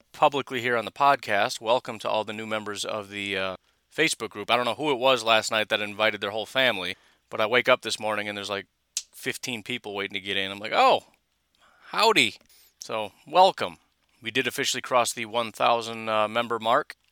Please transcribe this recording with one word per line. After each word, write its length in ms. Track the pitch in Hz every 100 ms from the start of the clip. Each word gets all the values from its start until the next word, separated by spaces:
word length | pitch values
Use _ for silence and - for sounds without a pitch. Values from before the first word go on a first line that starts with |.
| _
publicly 480 | - 151 139 - 127
here 160 | 123 117
on 80 |
the 80 | 104
podcast, 680 | - 139 139 113 101 120 -
welcome 380 | 113 123 - 110
to 100 | 107
all 140 | 107
the 100 | 107
new 140 | 107 110
members 380 | 110 104 98
of 260 | 98 107 98
the, 260 | 101 101 95
uh, 200 | 95 92 _ _ _
Facebook 380 | - 160 - 110
group. 200 | 104 101
I 60 | 120
don't 80 |
know 100 | 120
who 160 | 107 151
it 80 | 120
was 240 | 131 123
last 300 | 110 110 -
night 160 | 113 104
that 120 | 107
invited 400 | 104 101 110 101
their 120 | 101
whole 140 | 110 101
family, 500 | 131 127 98 90 - _ _ _
but 100 | 113
I 60 | 107
wake 220 | 123 127
up 140 | 123
this 180 | 113 110
morning 280 | 107 104 104
and 80 | 101
there's, 140 | 101
like, 160 | 98 - _ _ - -
fifteen 480 | - 127 - 135 113
people 320 | 113 123 104
waiting 200 | 101 98
to 60 | 98
get 160 | 98 98
in. 140 | 95
I'm 80 | 101
like, 140 | 110
"Oh, 300 | - 262 123 - _ _ _ _ _ _ _ -
howdy." 460 | 180 226 180 110 - _ _ _ -
So, 320 | - 113 104 _
welcome. 540 | 147 165 185 - 92 80 _ _ _ _
We 120 | 113
did 160 | 127 120
officially 320 | 139 127 127
cross 320 | - 127 113
the 140 | 120 110
one 260 | 117 113
thousand, 560 | - 123 117 113 113 110
uh, 180 | 110 107
member 320 | 117 117 117
mark 380 | 113 135 - - _